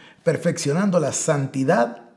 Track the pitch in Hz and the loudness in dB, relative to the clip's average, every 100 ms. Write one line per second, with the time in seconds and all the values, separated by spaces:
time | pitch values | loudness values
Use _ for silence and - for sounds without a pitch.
0 | - - 170 147 180 147 139 160 202 175 | -20 -6 -2 0 0 -2 -2 0 2 2
1 | 139 - - 147 135 135 135 208 233 - | 0 -2 0 0 -2 -2 2 2 0 -4
2 | - | -18